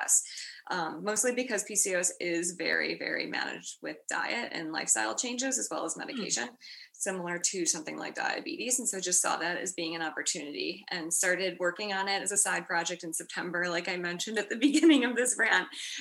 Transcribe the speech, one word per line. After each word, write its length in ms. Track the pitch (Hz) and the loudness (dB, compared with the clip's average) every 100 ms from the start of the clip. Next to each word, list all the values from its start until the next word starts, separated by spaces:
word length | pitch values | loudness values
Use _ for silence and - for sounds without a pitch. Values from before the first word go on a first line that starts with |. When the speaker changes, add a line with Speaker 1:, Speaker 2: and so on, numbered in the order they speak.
Speaker 1:
S? 200 | - - - - - - - | 4 2 2 -10 -12 -12 -4
Um, 320 | 180 160 151 | -2 -2 -2
mostly 300 | 196 214 247 | -2 2 2
because 300 | 240 254 202 | 2 0 -2
P 120 | - 202 | 0 0
C 200 | 202 180 | 2 2
O 40 | |
S 120 | 180 - | 0 -2
is 360 | 175 170 175 175 | -2 0 -2 -2
very, 400 | 165 - - - | 0 2 0 -2
very 300 | - - - | -4 -4 -4
managed 500 | - 69 - - - | -4 -4 -6 -10 -10
with 160 | - - - | -10 -10 -6
diet 420 | - - 233 - | -4 -2 -2 -4
and 200 | - 160 | -6 -4
lifestyle 420 | 160 - 226 - 220 | -2 0 2 2 -2
changes, 420 | 247 247 269 254 | -4 -2 -2 -2
as 120 | - | -2
well 140 | 156 165 | -4 -4
as 80 | |
Speaker 2:
Hmm. 80 | - | -6
Speaker 1:
medication, 480 | - 269 170 - 247 - - - - | -6 -6 -2 -2 -4 -8 -18 -18 -16
similar 480 | - 202 190 175 175 - | -6 -4 -2 -4 -2 -2
to 140 | 190 165 | 0 0
something 320 | 165 156 151 | 0 -2 -8
like 180 | - - | -6 -2
diabetes. 640 | - - - - 226 - | -2 -2 -2 -2 0 0
And 100 | 220 | 0
so 100 | 190 | -2
just 220 | 180 175 | 2 2
saw 160 | - 151 | 4 2
that 200 | 165 175 | 0 -2
as 140 | 185 | -4
being 240 | - 160 165 | -4 -4 -2
an 60 | |
opportunity 840 | 160 - 151 175 143 147 156 196 - | -4 -2 -2 -2 -4 -4 -4 -6 -6
and 220 | 180 165 | -6 -2
started 420 | - 185 180 190 175 | 2 2 2 0 0
working 340 | 175 180 208 | -2 0 -2
on 160 | 190 196 | -2 0
it 120 | 196 | 0
as 120 | 190 | 0
a 40 | 196 | 2
side 300 | 190 175 175 | 2 2 0
project 380 | 175 170 175 170 | 0 0 -4 -6
in 80 | |
September, 560 | - 175 175 170 175 180 | -6 -6 -6 -4 -2 0
like 180 | 170 175 | 0 -2
I 80 | 180 | -2
mentioned 420 | 175 175 - 214 | -2 -4 -2 -2
at 120 | 202 | -2
the 60 | 233 | 4
<laughs> 120 | 277 | 6
beginning 380 | 311 330 277 240 | 8 10 10 6
of 100 | 226 | 2
this 220 | 247 - | 2 4
rant, 300 | 220 185 175 - - - | 4 4 2 -6 -8 -6